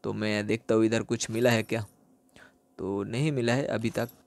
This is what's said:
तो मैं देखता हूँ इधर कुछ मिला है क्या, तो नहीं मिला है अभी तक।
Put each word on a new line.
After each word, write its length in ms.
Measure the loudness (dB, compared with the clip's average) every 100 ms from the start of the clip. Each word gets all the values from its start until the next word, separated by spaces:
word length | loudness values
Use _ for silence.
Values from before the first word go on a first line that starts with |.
तो 100 | -4
मैं 320 | -4 -2 -2 0
देखता 280 | -2 2 4
हूँ 100 | 4
इधर 180 | 2
कुछ 260 | -2 -4 -2
मिला 200 | 2 4
है 120 | 4
क्या, 180 | 0 -4 -6 _ _ _ _ -20 -20 _ _ -8
तो 240 | -6 -4
नहीं 280 | -4 -2 -2
मिला 220 | 0 2
है 120 | 0 0
अभी 220 | -2 -2
तक। 200 | -2 -4 -8